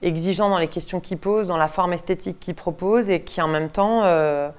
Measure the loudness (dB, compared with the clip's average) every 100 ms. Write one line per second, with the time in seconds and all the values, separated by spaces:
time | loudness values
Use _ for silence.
0 | -2 0 0 0 2 2 0 -4 -6 -6
1 | -6 -6 0 0 0 0 0 0 -2 -2
2 | -2 -4 -4 -8 -10 -8 -6 -4 2 2
3 | 2 0 -2 -2 0 0 0 0 2 4
4 | 4 4 4 2 -2